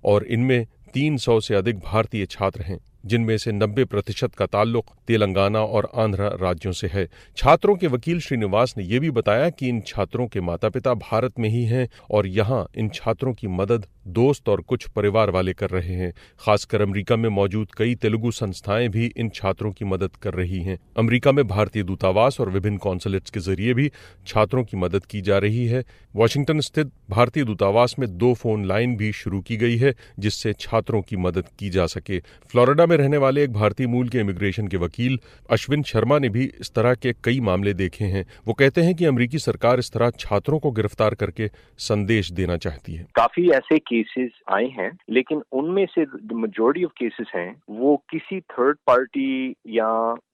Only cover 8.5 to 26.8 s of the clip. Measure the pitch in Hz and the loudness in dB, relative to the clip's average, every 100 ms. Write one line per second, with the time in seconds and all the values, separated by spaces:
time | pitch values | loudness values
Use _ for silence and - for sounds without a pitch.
8.5 | 101 123 - 90 117 160 120 104 107 160 | 2 0 -2 -2 0 0 0 2 2 0
9.5 | - 127 120 - - 95 117 123 104 87 | -2 -4 -4 -6 -4 -4 -2 -4 -4 -4
10.5 | 85 110 127 131 117 - 113 123 - 110 | -2 -2 0 -2 -2 0 -2 -2 -2 -2
11.5 | 117 113 123 123 - - 104 98 95 104 | 0 0 0 -2 -8 -2 0 0 0 0
12.5 | 127 90 - 107 - - 110 131 117 104 | 0 -4 -4 -6 -4 -4 -2 -4 -4 -6
13.5 | 90 98 117 104 _ 101 90 131 143 - | -2 0 0 -2 _ -6 2 2 2 0
14.5 | 98 82 123 - - 101 104 104 92 92 | -2 0 -4 -4 -2 2 2 2 2 -2
15.5 | 90 98 92 82 90 90 - - _ - | -2 -4 -4 -4 -4 -6 -8 -20 _ 2
16.5 | 104 - 107 101 98 98 117 113 101 101 | 2 2 0 0 -2 0 0 2 2 0
17.5 | 104 107 - 113 123 113 110 120 - 104 | 0 -6 -2 -2 0 0 0 -2 -4 -6
18.5 | 92 - 104 120 101 117 - 117 - 98 | -6 -4 -2 0 0 -2 -4 -6 -4 -4
19.5 | 95 107 95 101 92 92 - 104 90 90 | -2 -6 -4 -4 -2 -4 -6 -8 -4 -4
20.5 | 95 85 92 _ - 117 123 139 139 120 | -4 -4 -8 _ -2 2 4 4 2 2
21.5 | 95 104 107 92 92 95 95 123 - 113 | 0 0 -2 -4 -2 0 4 2 2 -2
22.5 | 95 98 101 101 90 104 95 - 107 87 | -2 -2 -2 -4 -4 -4 -6 -6 -8 -4
23.5 | 92 110 120 143 - - - - 110 107 | -2 0 0 0 -4 -20 -20 -4 0 2
24.5 | 127 113 98 90 95 - 104 95 98 101 | 0 -2 -2 -2 -2 -4 -6 0 2 2
25.5 | 113 120 123 120 - - 95 117 139 139 | 0 0 -2 -4 -16 -12 0 2 2 0
26.5 | 156 139 - | 0 0 -2